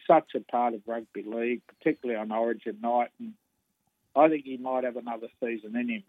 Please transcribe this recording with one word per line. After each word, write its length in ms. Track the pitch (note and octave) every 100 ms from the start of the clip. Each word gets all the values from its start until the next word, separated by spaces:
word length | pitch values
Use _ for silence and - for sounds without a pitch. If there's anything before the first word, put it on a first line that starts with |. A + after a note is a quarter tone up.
| -
such 300 | E3 - C3
a 40 |
part 340 | G2+ A#2+ A#2+
of 80 | A2 G2+
rugby 380 | A#2 A2 -
league, 380 | G#2+ A#2 A#2 A#2+ _
particularly 520 | - D#3+ - B2 A2
on 120 | A2
Origin 480 | A2 A#2 A2+ A#2 G#2
night, 300 | A#2 A#2+ A#2+ -
and 160 | A2+ A2 _ _ _ _ _ _ _
I 160 | C3+ D#3
think 160 | D#3 C3+
he 100 | C3
might 280 | B2+ B2+
have 120 | B2+ A#2+
another 320 | A#2+ A#2 A2+ -
season 320 | A#2+ A2+ G#2+ A#2
in 140 | A#2+
him, 120 | A2+